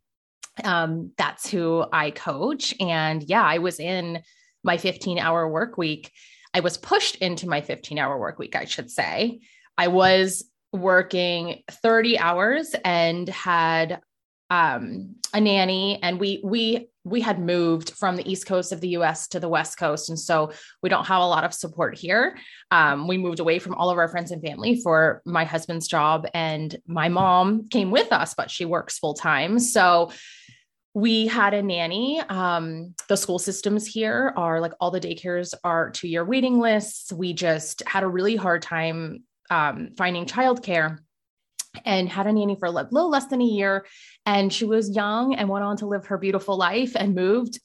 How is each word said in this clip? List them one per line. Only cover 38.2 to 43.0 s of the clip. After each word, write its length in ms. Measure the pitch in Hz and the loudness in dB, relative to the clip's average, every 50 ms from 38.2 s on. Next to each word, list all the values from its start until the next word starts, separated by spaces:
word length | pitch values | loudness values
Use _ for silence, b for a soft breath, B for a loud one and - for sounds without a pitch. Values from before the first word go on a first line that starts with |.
| 185 208 226 | 0 0 0
hard 280 | 208 185 185 170 165 | 0 0 0 0 0
time, 640 | - - 170 165 160 165 160 165 165 156 - - - _ _ _ _ - | -2 -4 -4 -4 -2 -2 -4 -4 -6 -8 -10 -14 -18 _ _ _ _ -2
um, 400 | 180 165 151 147 139 - 240 - - - | 0 0 0 0 -2 -4 -8 -10 -6 -4
finding 260 | 185 180 180 170 175 | -2 -2 -2 -4 -6
childcare 760 | - - 233 262 254 247 247 240 202 180 165 156 160 160 - _ _ _ _ _ _ _ _ _ _ _ - - _ - - - | -6 -2 2 2 2 2 0 -2 -2 0 0 0 0 -2 -8 _ _ _ _ _ _ _ _ _ _ _ -16 -14 _ -14 -8 -4
and 240 | 233 196 190 180 175 | 0 0 0 0 -2
had 180 | 175 196 196 | -2 -2 0
a 60 | 208 | 2
nanny 240 | 220 214 208 202 196 196 | 2 2 2 0 0 -2
for 60 | 190 | -2
a 60 | 170 | -2
li-, 160 | 170 170 143 - | -2 -2 -4 -2
little 200 | 233 294 | 0 0